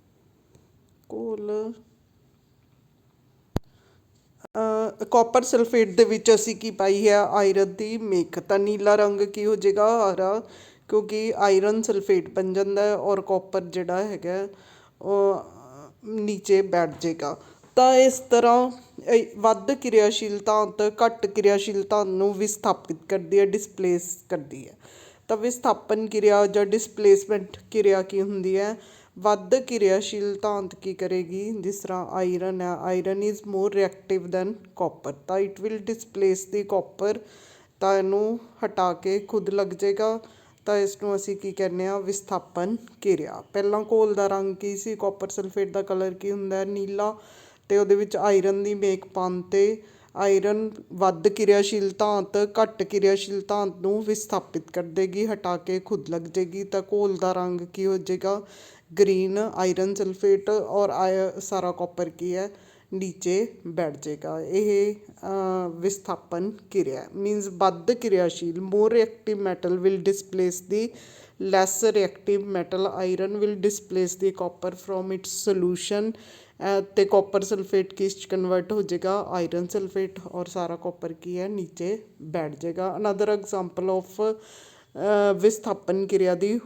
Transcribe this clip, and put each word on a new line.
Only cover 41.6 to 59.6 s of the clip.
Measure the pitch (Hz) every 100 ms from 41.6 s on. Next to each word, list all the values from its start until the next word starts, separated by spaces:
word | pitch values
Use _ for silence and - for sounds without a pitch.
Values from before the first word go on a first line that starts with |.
| 190 180 185
ਹਾਂ? | 196
ਵਿਸਥਾਪਨ | 190 196 - 185 - 180 180 226 - -
ਕਿਰਿਆ। | 202 175 147 - -
ਪਹਿਲਾਂ | 202 202 208 214
ਘੋਲ | 220 214
ਦਾ | 202 196
ਰੰਗ | 196 196 190
ਕੀ | 202 196
ਸੀ? | 226 214
ਕਾਪਰ | 202 196 190
ਸਲਫੇਟ | - 190 196 196
ਦਾ | 190
ਕਲਰ | 196 185 190
ਕੀ | 185 196
ਹੁੰਦਾ | 202 196 190
ਹੈ? | 196
ਨੀਲਾ। | 202 196 196 208 214 - - - _ _
ਤੇ | 202
ਉਹਦੇ | 196 202
ਵਿੱਚ | 208 202
ਆਇਰਨ | 202 196 190 196
ਦੀ | 202
ਮੇਕ | 202 196 190 -
ਪਾਉਣ | - 185 180
'ਤੇ | 175 196 202 220 - - _ -
ਆਇਰਨ | 196 196 196 214 220 214 -
ਵੱਧ | 185 190 165 185
ਕਿਰਿਆਸ਼ੀਲ | 208 208 202 202 214 196 190
ਧਾਤ | 208 202 190 202 208 208
ਘੱਟ | 220 -
ਕਿਰਿਆਸ਼ੀਲ | 190 202 196 196 196 196 196
ਧਾਤ | 208 202 175
ਨੂੰ | 185 208
ਵਿਸਥਾਪਿਤ | 214 214 - 196 - 165 -
ਕਰ | 180
ਦੇਗੀ, | 170 165 190 190 220
ਹਟਾ | 208 185 175
ਕੇ | 175 185
ਖੁਦ | 185 208 151
ਲੱਗ | 170
ਜਾਏਗੀ। | 165 190 180 190
ਤਾਂ | 196 196
ਘੋਲ | 196 208 202 185
ਦਾ | 185
ਰੰਗ | 185 180 180
ਕੀ | 175 196 190
ਹੋ | 190
ਜਾਏਗਾ? | 185 185 190 202 202 - - - _ 165
ਗ੍ਰੀਨ | 196 185 190 196
ਆਇਰਨ | 220 -